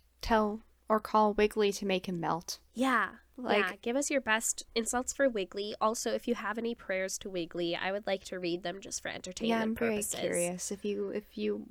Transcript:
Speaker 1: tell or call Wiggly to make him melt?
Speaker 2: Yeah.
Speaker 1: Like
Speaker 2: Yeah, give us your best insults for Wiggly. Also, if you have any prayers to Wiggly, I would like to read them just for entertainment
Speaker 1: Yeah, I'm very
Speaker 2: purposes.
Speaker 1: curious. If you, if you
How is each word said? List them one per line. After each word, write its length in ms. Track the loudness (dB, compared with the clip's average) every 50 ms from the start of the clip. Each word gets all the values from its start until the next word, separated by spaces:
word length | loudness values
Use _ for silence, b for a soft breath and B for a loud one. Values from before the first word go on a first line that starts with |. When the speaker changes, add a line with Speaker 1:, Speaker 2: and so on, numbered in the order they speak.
| -20 _ _ _
Speaker 1:
tell 400 | 0 2 4 4 4 2 0 -4 -8 _ _ _ _
or 120 | 0 2 2
call 340 | 2 4 6 6 6 6 6
Wiggly 380 | 4 4 4 4 4 2 2 2
to 120 | 0 0
make 220 | 0 0 0 0
him 120 | -2 -4 -2
melt? 380 | 0 0 0 -2 -4 -8 -12 -12 _ _ -4
Speaker 2:
Yeah. 360 | 0 2 2 4 2 2 0 -4 -10 _ _ _
Speaker 1:
Like 300 | -6 0 2 2 4 2
Speaker 2:
Yeah, 100 | 2 -2 -4
give 140 | -4 -2 0
us 160 | 0 0 2
your 80 | 0 0
best 440 | 2 2 2 2 2 0 -2 -4 -6 -4 -2
insults 380 | -2 0 0 0 -2 -2 -2 2
for 160 | 2 2 4
Wiggly. 440 | 4 2 -2 -2 -4 -6 -6 -6 -2 0
Also, 320 | 0 0 0 0 -2 -2 -2
if 140 | 0 0
you 80 | 0 -2
have 220 | 0 -2 -4 -4
any 180 | -2 -2 -4 -4
prayers 420 | -4 -4 -4 -2 -2 -2 -2 -4 -6
to 100 | -8 -6
Wiggly, 440 | -4 -4 -4 -4 -4 -2 -2 -2 -2
I 160 | -2 -2 -2 -2
would 120 | -2 -2
like 200 | -2 -2 -2 -4
to 120 | -6 -6 -4
read 240 | -2 -2 -2 -2 -2
them 180 | -4 -6 -6
just 200 | -8 -10 -8 -8
for 60 | -6
entertainment 500 | -8 -8 -8 -10 -10 -8 -2 0 0 2
Speaker 1:
Yeah, 60 | 2 0
I'm 120 | 0 0
very 200 | 0 0 0 0
Speaker 2:
purposes. 240 | -2 -2 -4 -4 -4
Speaker 1:
curious. 520 | -2 -2 0 0 0 0 -2 -4 -6 -6 -6
If 100 | -4 -4
you, 260 | -4 -2 -2 -4 -4
if 280 | -4 -6 -8 -8 -8
you 280 | -4 -2 -2 -2 -4 -4 -4